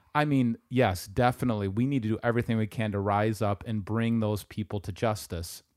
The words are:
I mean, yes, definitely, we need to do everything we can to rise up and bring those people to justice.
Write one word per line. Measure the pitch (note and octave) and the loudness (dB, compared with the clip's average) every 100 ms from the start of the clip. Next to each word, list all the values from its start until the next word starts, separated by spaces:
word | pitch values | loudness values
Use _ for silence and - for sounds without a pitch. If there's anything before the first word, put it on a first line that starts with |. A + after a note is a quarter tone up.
| _ | _
I | D3 | 0
mean, | D3+ C#3 A#2+ A2+ _ | 4 4 2 0 _
yes, | B2+ A2+ F2+ - | 2 2 2 -4
definitely, | G2 B2 - B2 G#2+ G2 | 2 2 2 0 0 0
we | G2+ C3 | 0 0
need | C#3 | 0
to | A2 | 0
do | A2 | 0
everything | A#2+ A#2 A#2 A2+ | 0 0 0 0
we | G#2+ | -2
can | - A2 | -2 -2
to | G2+ | 0
rise | G2+ G2+ A2 G#2+ | 2 2 2 0
up | G#2 G2 A#2+ | -2 -2 -4
and | A2 | -6
bring | F#2+ A2 A2+ A#2 | -2 -2 0 2
those | G#2+ G#2 - | 0 -2 -6
people | - G2+ G#2 | -8 -6 -6
to | - | -8
justice. | F2+ A#2 G#2 - E2+ E2 - _ | -2 -2 -2 -6 -8 -8 -14 _